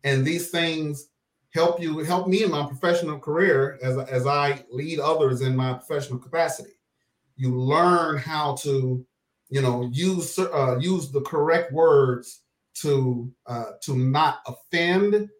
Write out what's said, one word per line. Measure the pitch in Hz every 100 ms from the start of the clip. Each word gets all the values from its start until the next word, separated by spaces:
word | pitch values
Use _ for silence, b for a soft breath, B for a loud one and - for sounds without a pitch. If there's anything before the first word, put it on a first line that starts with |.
And | - 135
these | 135 170 175
things | 170 165 160 156 147 - _ _ _ _
help | 170 170 175
you, | 170 156
help | 156 180 180
me | 196
in | 208
my | 151 143
professional | - 175 175 170 147
career | 151 156 190 139 135 -
as, | 127 127
as | 127 127 135
I | 143 143 135 -
lead | 127 156 160
others | 143 160 139 123
in | 131 127
my | 127
professional | 127 - 147 135 123
capacity. | - 165 170 - - _ _ _ _ _ _ -
You | 127
learn | 127 127 156 175 175 160 147
how | 156 156 147 135
to, | 143 135 127 127 127 _ _ _ _
you | 139
know, | 131 123 123
use, | 131 180 185 147 -
uh, | 185 156 131 123
use | 170 185 139
the | 139
correct | 135 156 151 165 170
words | 147 160 143 131 123 - - _ _ _ -
to, | 151 139 127 120 123 _ -
uh, | 117 113 -
to | - 131
not | 131 143 156 - -
offend | 120 _ 170 170 185 208 208 208 _